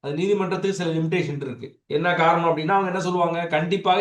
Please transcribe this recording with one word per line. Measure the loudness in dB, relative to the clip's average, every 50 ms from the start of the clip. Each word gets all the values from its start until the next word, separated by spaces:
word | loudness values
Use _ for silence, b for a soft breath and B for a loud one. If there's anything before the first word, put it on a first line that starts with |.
| -8
அது | -6 -4
நீதிமன்றத்துக்கு | -2 0 0 2 0 0 -2 -2 -2 -2 -2 -2
சில | -2 -2 -2 0
லிமிடேஷன் | 0 0 0 0 0 0 -2 -4 -6
இருக்கு. | -8 -8 -10 -12 -14 -16 -18 _ _
என்ன | -4 -2 0 0 2 2
காரணம் | 4 4 4 4 4 2 2
அப்படின்னா, | 0 0 0 2 2
அவங்க | 2 2 0
என்ன | -2 -2 -2
சொல்லுவாங்க, | -2 0 0 0 0 0 -2 -2
கண்டிப்பாக | -2 0 0 0 0 -2 0 2 2 2 4